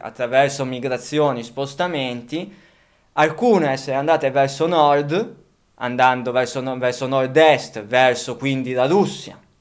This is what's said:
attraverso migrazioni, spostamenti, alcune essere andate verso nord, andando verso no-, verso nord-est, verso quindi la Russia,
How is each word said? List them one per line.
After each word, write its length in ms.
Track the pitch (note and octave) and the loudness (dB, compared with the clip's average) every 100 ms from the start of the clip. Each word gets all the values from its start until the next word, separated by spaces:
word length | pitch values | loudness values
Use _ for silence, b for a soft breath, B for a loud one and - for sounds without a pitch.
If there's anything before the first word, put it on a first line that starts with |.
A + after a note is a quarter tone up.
attraverso 640 | - A2+ B2 C3 C#3 C#3 | -14 -8 0 2 2 0
migrazioni, 800 | C3 B2+ C3 B2 - D3+ D3 B2 | -6 -6 -6 -6 -4 0 0 -2
spostamenti, 1120 | A#2 - C#3 - F3+ D#3 B2+ B2 A#2 D#3 G3 B B B B B B | -8 -8 -8 -4 -4 -4 -6 -8 -8 -10 -10 B B B B B B
alcune 600 | - D#3 D#3 A#3+ G3+ D3 | 0 0 2 4 4 2
essere 240 | C3+ C#3 C3+ | -2 -2 -2
andate 340 | C#3 D#3 C#3 | 2 2 2
verso 360 | C3+ C3+ C#3 E3 | 2 0 0 0
nord, 680 | E3+ D3 C#3+ D3 E3+ A3+ - _ _ _ | 4 4 4 0 -2 -4 -10 _ _ _
andando 580 | - B2 B2 B2+ B2+ B2 | -8 -6 2 2 2 -2
verso 300 | B2 B2 C3+ | -2 -2 -4
no-, 160 | C3 B2+ | -6 -4
verso 280 | B2 B2 C3 | -2 -2 -2
nord-est, 800 | C3+ C3 C3+ D#3+ C3+ - A2+ | -2 0 4 6 4 -2 -12
verso 520 | G#2 B2 B2+ A#2+ - A#2+ | -2 2 4 2 -4 -6
quindi 360 | C3+ C3+ B2+ | -4 -4 -4
la 140 | B2+ C3 | 0 2
Russia, 520 | F#3+ F#3 - - G2+ _ _ | 2 0 -4 -14 -20 _ _